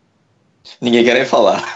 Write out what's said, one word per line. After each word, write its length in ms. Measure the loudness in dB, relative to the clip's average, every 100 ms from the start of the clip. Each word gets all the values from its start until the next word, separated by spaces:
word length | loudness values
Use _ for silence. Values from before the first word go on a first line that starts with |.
| _ _ _ _ _ _ -20 -10
Ninguém 240 | -2 2
quer 100 | 2
nem 100 | 0 0
falar. 360 | 0 0 0 -6